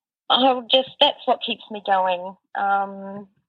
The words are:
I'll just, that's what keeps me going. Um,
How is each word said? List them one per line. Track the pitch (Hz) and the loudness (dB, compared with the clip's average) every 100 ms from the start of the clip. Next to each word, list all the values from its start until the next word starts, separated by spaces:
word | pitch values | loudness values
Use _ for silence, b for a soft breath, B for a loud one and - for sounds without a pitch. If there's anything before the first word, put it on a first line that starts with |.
| _ _ - | _ _ -2
I'll | 233 262 254 233 | 2 4 2 0
just, | 262 262 - | 0 0 2
that's | 285 - - | 2 2 -2
what | 233 - | -2 -2
keeps | 220 - | -10 -10
me | 214 196 | -10 0
going. | 190 185 180 185 190 _ - | 2 2 -2 -6 -14 _ -6
Um, | 196 196 196 196 196 202 202 _ | -2 0 -2 -8 -12 -14 -16 _